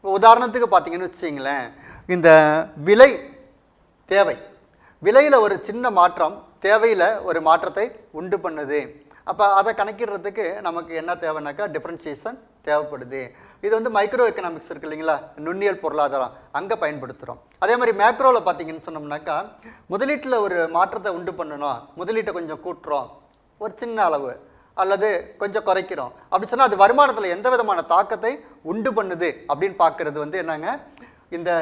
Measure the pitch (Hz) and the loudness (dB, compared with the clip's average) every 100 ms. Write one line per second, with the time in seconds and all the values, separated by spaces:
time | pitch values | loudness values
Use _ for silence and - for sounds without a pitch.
0 | 196 190 220 233 247 240 240 185 175 175 | 0 6 8 8 4 -2 2 2 2 -8
1 | 180 - 170 135 135 139 120 - - - | -8 -8 -8 -6 -6 -6 -8 -16 -20 -20
2 | - 180 165 156 151 156 165 - 156 208 | -4 4 10 10 8 2 -2 -6 2 8
3 | 269 214 - - - _ _ _ _ _ | 8 8 -10 -20 -20 _ _ _ _ _
4 | _ 190 175 123 - - _ _ _ _ | _ 2 2 -2 -12 -20 _ _ _ _
5 | 175 247 294 269 208 196 - 220 247 190 | 4 6 6 4 4 -2 -6 -4 0 4
6 | 180 175 165 196 - _ 190 214 226 202 | 4 2 -4 -4 -20 _ 2 4 4 2
7 | 175 214 185 165 160 165 185 196 233 - | 2 0 -4 -2 2 2 2 -4 -6 -8
8 | _ 156 180 190 180 156 143 147 131 - | _ -14 -6 -4 -4 -8 -4 -4 -6 -16
9 | _ - - - 202 196 202 220 208 214 | _ -16 -10 0 2 4 2 -2 -6 -6
10 | 226 202 190 196 180 202 196 170 165 165 | -8 -6 -8 -6 -6 -6 -6 -8 -8 -8
11 | 165 175 165 156 147 147 208 151 165 170 | -6 -6 -6 -6 -8 -8 -8 -8 -10 -14
12 | 156 143 220 262 _ _ - 151 151 139 | -12 -10 -12 -14 _ _ -2 -2 -2 -12
13 | 123 135 123 - - _ 202 220 233 214 | -12 -12 -12 -18 -20 _ -2 -2 0 0
14 | 208 247 233 202 180 160 - 156 160 156 | 0 2 0 0 -10 -10 -14 -14 -12 -6
15 | 160 147 - - 156 185 202 190 156 151 | -2 -2 -4 -12 -10 -2 -2 -2 -4 -2
16 | 143 135 123 - - - 190 220 151 147 | -2 -2 -6 -8 -10 -10 -6 -4 -4 -6
17 | 127 131 123 120 _ _ 190 240 240 202 | -14 -16 -16 -18 _ _ 0 2 2 2
18 | 214 247 262 240 180 175 160 160 175 156 | 2 4 2 4 0 -4 -8 -12 -12 -12
19 | 147 147 156 156 214 - 226 - _ 196 | -10 -10 -6 -6 -6 -18 -20 -20 _ -4
20 | 269 294 277 240 202 175 165 170 185 226 | -2 -4 -2 -2 0 -2 -2 0 0 -2
21 | 196 175 180 180 156 143 147 120 - - | -6 -6 -8 -10 -10 -6 -6 -6 -10 -12
22 | 185 226 208 175 165 156 180 170 - 147 | -4 -4 -4 -8 -10 -10 -12 -12 -6 -6
23 | 123 - _ _ _ _ 214 214 240 226 | -6 -18 _ _ _ _ -12 -10 -8 -2
24 | 180 151 135 - - _ _ - 190 196 | 0 0 -6 -12 -18 _ _ -4 -2 0
25 | 214 180 - - 202 214 208 190 185 170 | 0 -2 -6 -10 -6 -4 -2 -2 -2 -10
26 | 123 - _ 190 214 233 262 196 196 254 | -10 -14 _ -4 -2 2 4 6 6 8
27 | 285 214 190 175 226 247 214 180 160 170 | 4 2 -4 -2 0 0 0 -2 2 0
28 | 202 220 226 277 - - 156 208 226 214 | 0 -4 -4 -6 -14 -16 -8 -4 -2 -2
29 | 196 170 170 127 - 147 190 190 165 160 | -4 -4 -4 -4 -8 -4 -4 2 0 0
30 | 156 147 147 185 165 156 170 254 - - | -8 -6 -8 -6 -6 -6 -6 -8 -12 -20
31 | - _ _ 170 170 170 | -20 _ _ -8 -2 -2